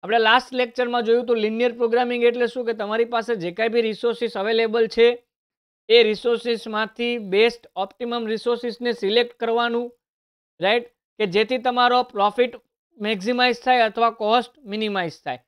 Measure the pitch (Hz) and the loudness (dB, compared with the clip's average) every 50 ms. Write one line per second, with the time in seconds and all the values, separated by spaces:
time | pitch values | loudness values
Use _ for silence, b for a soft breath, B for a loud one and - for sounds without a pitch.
0 | - 180 214 233 220 220 226 254 254 - 262 254 247 233 240 - 247 240 240 240 | -4 0 0 2 4 4 4 4 2 -2 -4 -4 -4 -2 -2 -4 -4 -2 0 -2
1 | 233 214 233 240 247 233 240 226 214 214 220 226 240 247 233 233 240 226 220 240 | 2 2 2 2 4 0 0 0 0 -2 0 0 0 0 0 0 -2 0 2 2
2 | 247 240 247 240 233 240 233 247 240 226 240 254 240 220 233 214 214 202 214 226 | 0 0 0 2 2 2 2 2 -2 -2 -2 -4 -4 -4 -4 -4 -4 -4 -2 -2
3 | 233 233 240 226 226 - - 185 165 175 175 196 220 233 220 240 226 220 214 196 | -2 0 0 -4 -2 -2 -4 -4 -4 -8 -4 -2 -2 0 2 0 0 0 -2 -2
4 | - 233 226 233 240 220 - 208 190 214 226 226 226 220 214 233 226 226 - - | -2 -2 -2 -2 -4 -6 -4 -4 -2 0 0 2 0 0 2 0 0 0 2 4
5 | 226 240 240 240 _ _ _ _ _ _ _ _ _ _ _ _ _ _ 220 240 | 4 4 4 0 _ _ _ _ _ _ _ _ _ _ _ _ _ _ 6 6
6 | 233 214 214 - - 240 240 226 233 233 233 214 - 233 214 214 220 214 _ - | 6 6 2 -2 -2 -2 -2 -2 -2 -4 -4 -4 -6 -6 -4 -4 -4 -4 _ -6
7 | 240 240 240 240 214 190 180 202 220 233 233 - _ - _ 180 190 196 - _ | -4 -4 -4 -4 -6 -2 2 2 2 2 0 -4 _ -14 _ -8 -8 -8 -8 _
8 | 247 240 240 240 233 214 220 214 - 240 240 233 240 240 220 - 240 240 226 - | -8 -6 -6 -6 -4 -4 -4 -4 -2 -2 -2 -2 -4 -8 -8 -4 -4 -4 -4 -2
9 | - 196 214 240 240 240 - _ 233 226 226 233 240 233 233 240 240 240 - _ | -2 2 2 2 0 0 -4 _ -4 -2 0 0 0 0 -2 -4 -6 -6 -12 _
10 | _ _ _ _ _ _ _ _ _ _ _ _ 170 190 214 240 240 - _ _ | _ _ _ _ _ _ _ _ _ _ _ _ 0 0 0 0 -2 -6 _ _
11 | _ _ _ _ 214 196 165 202 220 214 254 254 226 254 247 247 247 247 247 247 | _ _ _ _ -4 -2 0 0 0 0 -2 -2 -2 -2 2 2 2 4 4 2
12 | 247 247 - 208 196 208 202 - 247 247 - - _ _ _ _ _ _ _ 302 | 0 -2 -2 0 0 0 2 2 0 0 0 -12 _ _ _ _ _ _ _ _
13 | 208 208 226 196 180 214 247 247 247 247 240 240 - 254 254 247 233 220 208 233 | -4 -4 -4 -4 -2 -2 0 2 2 0 0 0 0 2 4 4 2 0 2 0
14 | 233 226 226 226 220 208 220 247 247 - _ _ 285 202 196 214 214 214 202 196 | 0 0 0 0 0 2 2 2 2 -2 _ _ _ -10 -8 -6 -4 -4 -2 -4
15 | 175 165 - - _ 143 127 120 _ | -4 -4 -8 -10 _ -10 -10 -10 _